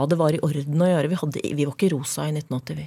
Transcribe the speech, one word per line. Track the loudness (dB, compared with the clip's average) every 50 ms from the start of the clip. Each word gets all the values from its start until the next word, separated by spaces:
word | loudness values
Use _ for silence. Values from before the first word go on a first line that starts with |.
| 4 2
det | 2
var | 2 4 2
i | 2 2
orden | 0 0 -2 -2 -2 0 2 2
å | 4 4
gjøre. | 4 2 2 0
Vi | 0 -2
hadde, | -2 -2 -4 -4 -4
vi | -2 0 0 0 0
var | 0
ikke | 2 2 2
rosa | 2 0 -2 -4 -4 -4 -2
i | -2
nitten | -2 -4 -4 -4 -6
åtti, | -6 -4 -6 -8 -8
vi. | -8